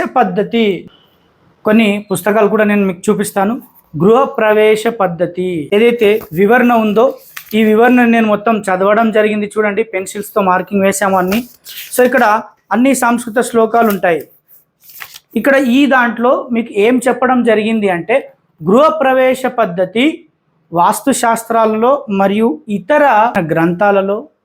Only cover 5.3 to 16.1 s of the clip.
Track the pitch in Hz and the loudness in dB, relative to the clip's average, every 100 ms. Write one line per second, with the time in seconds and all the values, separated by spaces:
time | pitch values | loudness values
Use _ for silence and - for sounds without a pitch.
5.3 | - 185 170 139 208 240 240 208 220 - | -4 -6 -4 -2 2 2 2 0 0 -4
6.3 | 156 202 247 247 233 220 208 269 269 - | 0 2 4 4 2 0 2 0 -2 -16
7.3 | - - 220 220 214 247 247 240 233 220 | -20 -6 0 2 4 4 4 2 2 2
8.3 | 208 220 220 202 180 196 214 226 214 214 | 0 0 -2 -2 0 2 2 2 2 0
9.3 | 214 208 214 214 202 220 185 190 208 202 | -2 -6 -4 -4 -2 -4 -6 -8 -10 -6
10.3 | 214 190 185 180 202 196 190 202 190 185 | -2 0 0 -2 0 0 0 0 0 0
11.3 | 214 247 - - - - - 247 254 220 | -2 -6 -16 -20 -18 -10 0 2 2 2
12.3 | 214 - _ - 208 262 247 240 240 240 | 0 -4 _ -6 0 0 2 0 -2 -4
13.3 | 220 233 233 226 233 226 196 185 156 123 | -4 -2 0 0 2 0 0 0 -2 -6
14.3 | _ _ _ _ _ _ - - - _ | _ _ _ _ _ _ -20 -20 -20 _
15.3 | 233 285 269 269 254 285 262 240 | -4 0 0 2 2 2 2 0